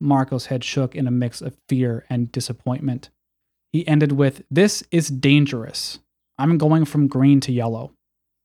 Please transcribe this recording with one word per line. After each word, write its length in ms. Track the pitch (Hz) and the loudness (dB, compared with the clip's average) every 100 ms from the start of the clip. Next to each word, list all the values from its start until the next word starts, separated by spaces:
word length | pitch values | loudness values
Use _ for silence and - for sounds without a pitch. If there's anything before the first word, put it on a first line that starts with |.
Marco's 460 | 143 139 131 127 - | 0 2 0 -4 -4
head 180 | 131 - | -6 -4
shook 280 | 143 131 | -4 -4
in 140 | - 127 | -2 -2
a 40 | |
mix 300 | 123 120 - | -2 -2 -6
of 160 | 127 - - | -14 -12 -4
fear 360 | 131 123 117 - | -2 -2 -4 -6
and 200 | 123 120 | -4 -4
disappointment. 760 | 131 - 117 - 127 139 123 - _ _ _ _ _ _ | -6 -8 -8 -6 -6 -4 -6 -10 _ _ _ _ _ _
He 160 | 156 170 | -4 0
ended 240 | 151 151 | 2 2
with, 320 | 139 139 - - | 2 0 -2 -4
"This 320 | 143 208 - - | 2 2 0 -2
is 160 | 170 156 | -2 -2
dangerous. 920 | 135 139 147 139 123 113 - - - _ _ _ - | 0 4 4 4 -2 -10 -10 -12 -12 _ _ _ -4
I'm 200 | 165 165 | 0 2
going 260 | 151 160 | 4 2
from 240 | 151 151 139 | 2 2 0
green 320 | 127 139 139 | 4 6 6
to 140 | 131 | 4
yellow." 400 | 120 117 113 123 _ _ _ _ _ | -2 -4 -6 -10 _ _ _ _ _